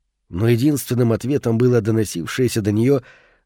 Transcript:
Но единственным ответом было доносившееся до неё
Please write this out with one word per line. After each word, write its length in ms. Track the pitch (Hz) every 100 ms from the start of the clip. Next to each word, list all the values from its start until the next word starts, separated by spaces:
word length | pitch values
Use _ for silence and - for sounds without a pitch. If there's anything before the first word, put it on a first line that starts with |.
| _ _ _
Но 180 | 85 113
единственным 640 | 117 143 139 - 120 117
ответом 460 | 110 120 143 120 113
было 240 | 123 120
доносившееся 800 | 107 113 104 85 78 - 123 117
до 100 | 101
неё 300 | 104 123 139 - - _ _